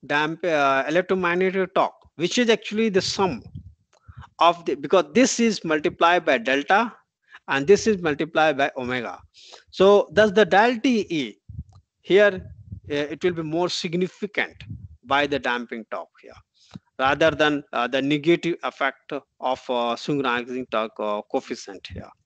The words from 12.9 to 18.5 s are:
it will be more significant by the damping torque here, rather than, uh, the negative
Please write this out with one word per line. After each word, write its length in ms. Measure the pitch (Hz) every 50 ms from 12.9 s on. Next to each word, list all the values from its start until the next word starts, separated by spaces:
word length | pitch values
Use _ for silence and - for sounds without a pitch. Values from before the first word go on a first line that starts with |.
| 151
it 280 | 143 147 143 160 151 -
will 100 | 185 175
be 100 | 165 165
more 260 | 151 156 170 180 175
significant 920 | - - - 185 160 175 180 175 - _ - 202 _ - 117 85 - - - - - - - - - - _
by 240 | 123 135 139 147 147
the 100 | 143 135
damping 480 | 123 131 120 120 120 113 - 117 110 _
torque 180 | - 95 82 _ _ _ -
here, 100 | 113 - - _ _ _ _ _ _ - - _ _ _ _
rather 320 | 131 135 143 143 165 160
than, 340 | 151 143 156 151 147 143 143 _
uh, 160 | - 117 120 120
the 140 | 123 135
negative 540 | 135 139 147 151 139 160 170 165 - 170